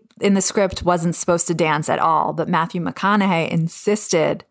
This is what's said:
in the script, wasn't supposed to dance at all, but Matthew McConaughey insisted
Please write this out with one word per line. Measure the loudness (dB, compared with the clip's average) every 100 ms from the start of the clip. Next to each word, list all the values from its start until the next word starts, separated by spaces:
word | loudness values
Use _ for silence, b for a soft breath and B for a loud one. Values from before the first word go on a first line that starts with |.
| _ -2
in | 2
the | 2
script, | 2 0 0 0
wasn't | 0 0 0
supposed | 0 0 0 0
to |
dance | 0 0 0 0
at | 0
all, | 2 2 0
but | -2 -2
Matthew | -2 -2 -4
McConaughey | -6 -2 0 2 2 0 0
insisted | -2 -2 -2 -2 0 0 0 0 -2 -8